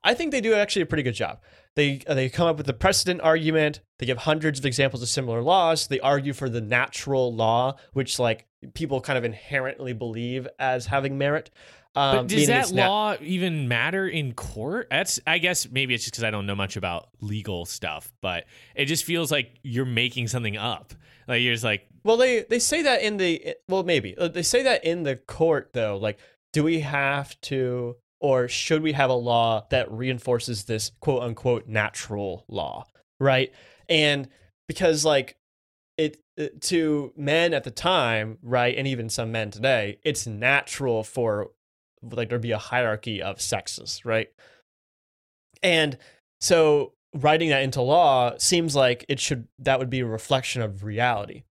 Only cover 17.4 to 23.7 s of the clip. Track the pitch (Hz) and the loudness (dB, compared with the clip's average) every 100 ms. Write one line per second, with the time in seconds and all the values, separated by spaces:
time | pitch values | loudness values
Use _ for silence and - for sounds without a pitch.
17.4 | 107 90 90 - 80 76 - _ 95 87 | -6 -8 -8 -8 -8 -8 -14 _ -6 -6
18.4 | - - - - 139 160 - 170 151 147 | -8 -20 -14 -4 -2 -2 -2 -2 0 -2
19.4 | 123 _ 135 117 127 117 123 123 117 127 | -4 _ -6 -4 -2 0 -2 -2 -4 -2
20.4 | 113 101 113 87 - - _ _ - 120 | -4 -4 -6 -6 -12 -20 _ _ -4 0
21.4 | 123 117 113 104 _ _ 202 233 254 233 | 2 0 0 -2 _ _ 2 4 4 2
22.4 | - 233 - 311 285 240 214 208 180 165 | 0 0 2 2 2 2 0 0 0 0
23.4 | 156 - - | -6 -10 -4